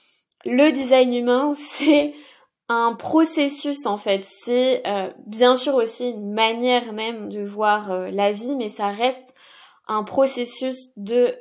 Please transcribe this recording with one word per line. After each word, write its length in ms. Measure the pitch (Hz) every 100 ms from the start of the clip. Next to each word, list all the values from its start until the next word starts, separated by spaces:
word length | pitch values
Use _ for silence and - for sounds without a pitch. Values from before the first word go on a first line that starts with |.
| _ _ _ _
le 280 | 233 247 302
design 420 | 262 262 262 254
humain, 400 | 240 240 247 294
<laughs> 20 | 285
c'est 600 | - - 294 294 294 - - _ _ _ -
un 280 | 233 233 233
processus, 920 | - 320 320 - 277 277 285 285 233
en 120 | 208
fait. 260 | 214 196
C'est, 580 | 190 - - 247 254 247 220
euh, 240 | 202 185 - 202
bien 280 | 220 247 254
sûr 200 | 294 269
aussi 340 | 226 - 247
une 240 | 214 202
manière 600 | 208 226 233 247 247 240
même 360 | 214 220 226 208
de 140 | 208
voir, 480 | 202 202 214 208 202
euh, 180 | 185 185
la 220 | 190 202
vie, 240 | 208 240 277
mais 140 | 214
ça 200 | - 202
reste 460 | 202 247 262 - _ _ - - _ -
un 160 | 214
processus 880 | 196 - 269 254 240 - 262 262 - -
de, 380 | 202 240 240 247